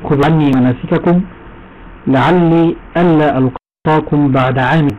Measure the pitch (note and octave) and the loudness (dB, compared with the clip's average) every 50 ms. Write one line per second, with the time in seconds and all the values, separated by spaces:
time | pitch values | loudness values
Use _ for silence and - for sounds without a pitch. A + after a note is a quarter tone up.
0 | - - D#3 C#3 C#3+ D3+ D#3+ D#3+ D3+ C#3+ C3+ C3 B2 B2+ B2 - - - F3 D#3+ | -2 -2 0 0 2 2 2 2 2 2 2 2 0 0 -2 -4 -4 -4 -4 -2
1 | - F3 F3 F3+ G3 - - - - - - - - - - - - - - - | 0 0 0 0 0 -4 -10 -20 -20 -20 -20 -20 -20 -20 -20 -20 -20 -20 -20 -10
2 | - - C3 C3 B2+ D3 F3 F3+ E3+ E3 E3 E3 E3 E3 E3+ - - - - E3 | -4 -2 -2 0 0 2 2 2 2 2 2 2 2 0 -2 -4 -12 -8 -4 0
3 | F3 F3 E3 D3+ D3+ D3 - C3 C3 C3 B2 - _ _ _ _ _ D#3+ D#3 D#3 | 0 2 2 2 2 0 0 0 -2 -2 -4 -6 _ _ _ _ _ 0 0 0
4 | D3+ - D#3 D3 D3 C#3 C3 C3+ B2+ C3 B2+ B2 B2+ B2 D3 E3 D3+ C#3+ C3 | 0 -2 -2 0 0 2 2 0 0 0 -2 -2 -2 0 0 0 0 0 -2